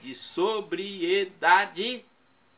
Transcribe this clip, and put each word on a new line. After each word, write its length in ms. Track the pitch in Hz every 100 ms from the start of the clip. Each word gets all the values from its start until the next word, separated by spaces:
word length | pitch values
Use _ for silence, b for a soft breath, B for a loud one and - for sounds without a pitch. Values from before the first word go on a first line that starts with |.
de 140 | 127 127
sobriedade. 1900 | - 165 196 220 202 170 196 196 170 196 190 - - 185 202 170 226 247 - _ _ _ _